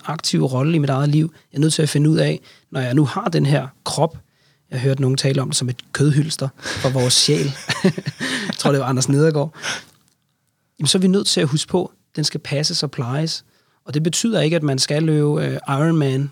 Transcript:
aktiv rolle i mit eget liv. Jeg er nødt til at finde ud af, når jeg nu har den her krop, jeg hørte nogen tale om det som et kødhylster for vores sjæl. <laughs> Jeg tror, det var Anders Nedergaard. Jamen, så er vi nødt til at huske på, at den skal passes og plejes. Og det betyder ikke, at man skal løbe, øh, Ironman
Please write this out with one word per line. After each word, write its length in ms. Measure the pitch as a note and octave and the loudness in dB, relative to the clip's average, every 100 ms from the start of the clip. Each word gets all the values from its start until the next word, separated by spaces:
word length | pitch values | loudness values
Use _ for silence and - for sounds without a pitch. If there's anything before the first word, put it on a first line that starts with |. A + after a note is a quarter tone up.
| - | -4
aktiv 380 | D#3 - E3+ D#3 | -8 -2 0 0
rolle 300 | B2+ D3 E3+ | 0 2 2
i 40 | |
mit 100 | C#3+ | 2
eget 200 | C3 D3 | 0 2
liv. 240 | D3+ D#3 - _ | 2 0 -4 _
Jeg 60 | C#3+ | 0
er 40 | |
nødt 120 | D#3 | 0
til 80 | D#3 | 2
at 80 | D3+ | 0
finde 200 | D3+ D3+ | 2 4
ud 80 | D#3+ | 4
af, 220 | D3 - - - _ | 2 -2 -8 -20 _
når 80 | C#3+ | -6
jeg 120 | B2+ | 0
nu 120 | B2+ C#3+ | 2 2
har 220 | - G3+ | 0 -2
den 160 | E3 C#3+ | 2 2
her 220 | D3 C3+ - | 2 0 -10
krop, 340 | - - D#3+ - - _ _ _ _ | -8 -2 -2 -2 -20 _ _ _ _
jeg 100 | B2+ | -4
hørte 200 | C3+ C3+ | 0 0
nogen 160 | C3 C3+ | 0 0
tale 240 | C#3 C3+ | 0 0
om 60 | C3+ | -2
det 60 | D3+ | -2
som 120 | B2 | -4
et 240 | B2 - | -6 -6
kødhylster 540 | - C#3+ D3+ D3+ - C3+ - | 0 2 2 0 -2 -6 -8
for 320 | - - C#3 | -10 -4 -2
vores 240 | C3 B2 | 0 2
sjæl. 380 | - - D3+ C#3+ C#3 - - F#3+ - | 2 2 2 -2 -4 -8 0 0 0
<laughs> 500 | - - C4 C4 G3+ | -6 -8 -6 -6 -6
Jeg 80 | - | -2
tror, 140 | - | 0
det 80 | C#3 | 0
var 60 | B2+ | 0
Anders 240 | C3 B2+ | 0 2
Nedergaard. 440 | C#3 D#3+ D3+ D3+ - - - - _ _ _ _ _ _ _ _ - | 4 4 2 -2 -6 -8 -8 -12 _ _ _ _ _ _ _ _ -6
Jamen, 80 | D3 | 0
så 100 | F#3+ | 2
er 20 | |
vi 80 | F#3 | 4
nødt 200 | F#3+ G#3 | 2 2
til 140 | - | 0
at 60 | D#3+ | 0
huske 220 | D#3 - | -2 -2
på, 160 | F3+ - | -2 -2
at 300 | _ _ - | _ _ -6
den 80 | |
skal 160 | D3 D3+ | -4 -6
passes 440 | - C#3 D#3 E3 | -6 -4 -2 -4
og 80 | D3 | -6
plejes. 540 | - A#2+ C#3 D#3+ - - _ _ _ - | -6 -4 -4 -4 -6 -12 _ _ _ -6
Og 80 | |
det 100 | D3 | -2
betyder 380 | D#3+ - A#3 G#3 | 0 0 0 2
ikke, 140 | D3+ E3+ | 2 2
at 80 | |
man 160 | D3+ C3 | 0 0
skal 240 | - D3 | 0 0
løbe, 420 | D#3+ D3+ D3 D3+ D3 | 2 2 2 0 -2
øh, 120 | C3+ - | -4 -2
Ironman 640 | C3+ D#3+ E3 C#3 C3 C#3+ | 0 2 4 2 0 -2